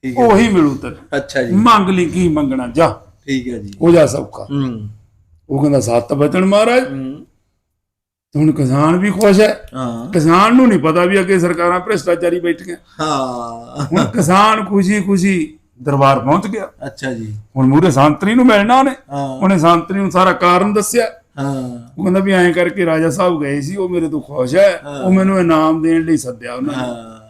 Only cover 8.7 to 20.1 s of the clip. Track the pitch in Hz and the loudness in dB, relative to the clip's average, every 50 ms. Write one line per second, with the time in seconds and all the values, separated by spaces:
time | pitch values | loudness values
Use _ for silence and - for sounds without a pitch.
8.7 | 127 139 147 156 170 180 185 208 190 185 220 202 196 190 214 214 214 - - - | 0 0 2 0 0 0 0 -2 -2 0 2 2 4 4 4 2 0 -4 -10 -16
9.7 | - 131 131 123 117 113 117 143 202 175 151 160 165 180 202 220 233 254 262 240 | -12 -10 -8 -8 -8 -10 -12 -4 -2 0 2 2 4 4 4 4 4 6 6 6
10.7 | 208 175 139 160 156 175 175 175 196 196 190 180 196 185 170 175 170 160 175 175 | 2 2 0 0 0 2 0 2 2 0 0 2 0 0 2 0 -2 -2 -2 0
11.7 | 180 180 180 214 214 180 - 180 175 170 175 175 170 180 170 175 165 - - 185 | -2 -2 -2 -4 -4 -4 -2 -2 -2 0 0 -2 -2 -2 -2 -4 -4 -4 -8 -16
12.7 | 170 - _ _ _ - 156 160 151 139 131 131 123 120 120 117 117 117 117 120 | -16 -16 _ _ _ -8 -4 -4 -2 -4 -4 -6 -6 -10 -10 -12 -12 -14 -16 -16
13.7 | 127 139 143 143 165 - - - 101 240 175 151 180 190 208 214 220 220 208 180 | -10 -10 -8 -2 -2 -2 -2 0 -2 -2 2 2 4 4 4 4 2 0 -2 -2
14.7 | 202 202 190 180 208 214 185 190 202 190 170 202 190 180 156 151 - _ _ _ | 0 0 2 2 0 0 0 0 0 0 2 0 0 0 -2 -6 -10 _ _ _
15.7 | _ _ 127 143 139 135 139 135 139 127 113 131 151 180 214 208 202 220 190 - | _ _ -6 -4 0 2 4 4 4 2 2 0 0 0 -2 -4 -8 -8 -10 -12
16.7 | _ _ - 139 - - - 131 127 113 110 107 107 107 - _ _ 131 131 131 | _ _ -16 -16 -14 -10 -10 -8 -8 -8 -10 -12 -12 -14 -16 _ _ 0 2 4
17.7 | 135 151 175 185 139 135 135 151 147 143 - 196 220 247 254 254 220 202 202 214 | 4 4 4 4 4 4 4 2 2 0 -2 0 2 4 4 4 4 4 4 4
18.7 | 247 262 269 277 254 - _ _ 139 143 139 135 131 - 214 190 196 180 151 170 | 4 4 4 2 -2 -6 _ _ -8 -8 -8 -8 -6 -2 0 2 2 4 4 4
19.7 | 170 165 160 - 190 196 196 185 | 4 2 2 -2 -4 -4 -4 -2